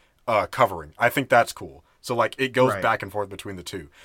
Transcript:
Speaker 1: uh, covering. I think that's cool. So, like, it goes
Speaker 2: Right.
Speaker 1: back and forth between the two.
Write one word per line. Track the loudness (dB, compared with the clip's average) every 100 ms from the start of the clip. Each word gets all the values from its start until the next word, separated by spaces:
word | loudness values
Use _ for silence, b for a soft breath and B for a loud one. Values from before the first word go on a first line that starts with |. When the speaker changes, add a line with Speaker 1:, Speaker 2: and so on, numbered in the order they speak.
| _ _ -2
Speaker 1:
uh, | 0 0
covering. | 2 2 2 -12 0
I | 0
think | 0 4
that's | 4 4
cool. | -4 -16 -18 _ _
So, | -6
like, | 0 0 0
it | -2
goes | 2 2
Speaker 2:
Right. | 2
Speaker 1:
back | 0 -2
and | -4
forth | -6 -8
between | -8 -12 -12
the |
two. | -10 -12 -12 B